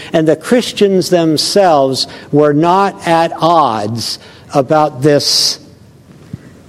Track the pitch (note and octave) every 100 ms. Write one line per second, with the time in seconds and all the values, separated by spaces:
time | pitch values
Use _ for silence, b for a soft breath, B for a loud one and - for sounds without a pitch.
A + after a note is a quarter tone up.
0 | B E3 D#3+ D3 - B3 - - G3+ F#3+
1 | E3+ F3 E3 D3 - G#3 F#3 D3+ C3+ C3
2 | - B B D3 D3+ D3 E3+ F#3 G3 F#3
3 | - E3 E3 - D#3+ E3+ C#3 A2 G#2+ A2+
4 | - - B B B D3 C3+ D#3 D3+ C#3
5 | C#3+ C#3+ - - - - - - - -
6 | - - B B B B